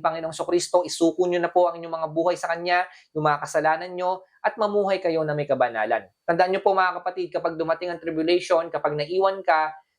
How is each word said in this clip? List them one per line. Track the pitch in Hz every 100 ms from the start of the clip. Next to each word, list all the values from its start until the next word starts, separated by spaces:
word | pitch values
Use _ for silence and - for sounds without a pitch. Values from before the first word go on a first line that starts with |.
Panginoong | 165 160 160 156
Sokristo, | 165 175 - 180
isuko | 160 - 165 160
nyo | 180 175
na | 170
po | 180 175
ang | 170
inyong | 165 165
mga | 160
buhay | 156 170 165
sa | 170
Kanya, | 170 175 180 180 - _ 156
yung |
mga | 151 147 147
kasalanan | 160 151 160 180 180
nyo, | 180 185 - _
at | 214 214
mamuhay | 208 208 196 190
kayo | 185 165
na | 151
may | 147 143
kabanalan. | 131 123 113 107 113 98 _ -
Tandaan | 170 185
nyo | 190
po | 196 190
mga | 185 175
kapatid, | 180 180 175
kapag | 170 165 160
dumating | 160 165 180 170
ang |
tribulation, | 165 160 160 180 175 175 170
kapag | 156 151
naiwan | 147 147 185 190 196
ka, | 185 160 156 - _